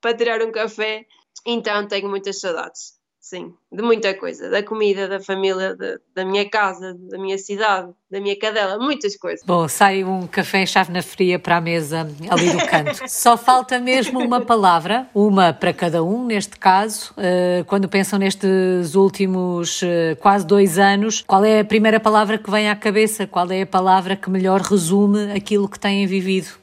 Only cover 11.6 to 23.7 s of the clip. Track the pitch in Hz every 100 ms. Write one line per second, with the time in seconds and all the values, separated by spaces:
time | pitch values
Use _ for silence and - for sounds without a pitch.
11.6 | 165 170 147 160 156 147 160 175 170 170
12.6 | - 160 151 - 262 - - 233 233 254
13.6 | 254 254 247 262 226 254 240 240 233 233
14.6 | 196 170 165 226 262 208 208 196 180 156
15.6 | 175 - 175 165 165 220 247 214 190 -
16.6 | 196 185 214 214 - - 190 180 180 180
17.6 | 165 196 190 196 190 202 196 196 196 190
18.6 | 185 180 170 175 196 196 196 185 180 175
19.6 | 170 - 180 170 165 156 208 202 160 202
20.6 | 196 165 196 202 214 208 - 190 214 214
21.6 | 208 220 214 220 214 214 208 214 214 208
22.6 | 214 208 220 202 220 214 196 - 175 190
23.6 | 190